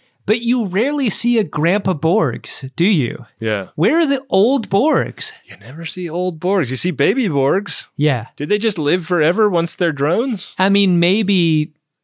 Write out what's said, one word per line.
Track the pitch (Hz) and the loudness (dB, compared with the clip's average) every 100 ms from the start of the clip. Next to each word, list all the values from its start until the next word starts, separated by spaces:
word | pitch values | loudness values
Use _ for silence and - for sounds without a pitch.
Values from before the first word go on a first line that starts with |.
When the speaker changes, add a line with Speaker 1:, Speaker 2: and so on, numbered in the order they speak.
| _ _ - | _ _ -2
Speaker 1:
but | 240 | 0
you | 233 254 202 | 0 0 0
rarely | 185 269 294 262 | 0 0 0 -2
see | - 240 233 | 0 0 0
a | |
grandpa | 165 - 165 202 190 | 0 -2 0 0 0
Borgs, | 156 160 208 143 - - - 131 - | 0 0 2 0 -4 -10 -12 -8 0
do | 190 | 2
you? | 170 120 - 117 - | 2 0 -4 -14 -6
Speaker 2:
Yeah. | 113 104 92 - | -2 -2 -4 -2
Speaker 1:
Where | 190 320 | 2 2
are | 294 | 2
the | 277 - | -2 0
old | 190 226 277 208 | 2 2 0 0
Borgs? | 196 302 208 117 - - - - | 0 2 0 -2 -8 -12 -12 -20
Speaker 2:
You | - | -20
never | 107 151 165 | -16 -12 -10
see | 180 175 | -8 -6
old | 170 180 160 | -4 -4 -2
Borgs. | 175 196 123 | 0 0 0
You | 131 | -2
see | 180 | -2
baby | 139 151 254 214 | 0 0 2 0
Borgs. | 139 135 185 196 - - - | 2 2 0 -2 -8 -8 -2
Speaker 1:
Yeah. | 147 123 - - | 0 0 -4 -8
Speaker 2:
Did | 147 | -4
they | 208 | -2
just | 220 175 | 0 0
live | 147 180 160 | 0 0 0
forever | 175 151 190 214 | 2 2 2 2
once | 175 170 - | 0 -2 -2
they're | 170 | -2
drones? | 139 143 196 269 208 - - | 0 0 0 0 -4 -6 -2
Speaker 1:
I | 190 | 2
mean, | 202 196 175 | 4 4 4
maybe, | 175 185 185 190 170 156 151 _ _ _ | 2 2 2 2 2 2 0 _ _ _